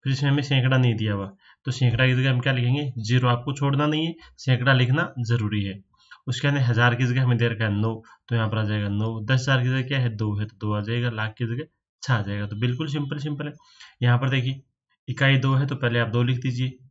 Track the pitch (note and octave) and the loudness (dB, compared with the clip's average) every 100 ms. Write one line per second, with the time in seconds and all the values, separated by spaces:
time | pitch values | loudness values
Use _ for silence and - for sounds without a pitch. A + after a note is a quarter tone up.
0 | C3+ C3+ C#3+ C#3+ C3+ C3+ B2+ C3 B2 G#2 | -2 0 2 2 2 2 4 4 4 2
1 | G#2+ G2+ G2 - _ _ - C3 B2+ B2 | 0 -2 -6 -12 _ _ -8 2 2 4
2 | C3 B2+ C3+ B2 B2 B2+ A#2+ C3+ D3 A#2 | 2 2 2 0 0 0 0 0 -2 -6
3 | G#2+ B2 B2 A#2+ - C#3 C#3+ C#3 D3+ D3+ | 0 2 2 0 -2 -2 -2 2 0 0
4 | E3 D#3+ - _ - B2 B2 B2+ B2 C#3 | -2 -6 -16 _ 0 2 4 4 4 2
5 | F3 - A2+ A#2 G#2+ G#2+ G2 F#2+ - _ | 0 -4 -2 0 0 -2 -4 -8 -16 _
6 | _ - - B2+ C#3+ C#3+ A#2+ A#2 A#2+ A#2 | _ -14 -8 -2 0 0 2 4 4 4
7 | B2+ B2 B2+ A#2 A#2 A2 A2 G2+ A2 A2+ | 0 2 2 2 0 0 -2 0 0 -2
8 | - - _ A#2 A2 G#2+ G#2+ G#2 G#2 G2+ | -10 -20 _ -2 0 -2 -2 -2 -2 -2
9 | A2 A2 G#2+ C3 B2+ C3 B2 C3 B2+ C3+ | -2 -4 0 0 2 2 2 -2 -2 -2
10 | B2 G#2+ G#2+ G#2 G#2+ - G#2+ G#2 G#2 A#2+ | -2 -2 -2 -2 -4 -6 -4 -4 -2 -2
11 | A#2+ A2 A2 G#2+ A#2 A#2+ D#3+ _ _ _ | -2 -4 -6 -4 -6 -4 -8 _ _ _
12 | - A#2 G2 G2+ G#2 G#2 B2 B2 D#3 D3 | -2 0 0 -4 -6 -2 -2 -2 -4 -4
13 | C#3 D3 D3 C#3+ D3 D3 _ _ - _ | -6 -6 -6 -6 -8 -12 _ _ -20 _
14 | B2 B2 C3 C3 B2 C3+ _ _ _ _ | 2 2 2 0 -2 -6 _ _ _ _
15 | - A2+ C3+ C#3 C3+ C3+ C#3 C3+ B2 A#2+ | -12 0 2 4 4 2 0 -2 -2 0
16 | A2+ A2+ B2 B2+ C3 A#2+ B2+ - - | 0 0 0 0 -2 -4 -4 -6 -20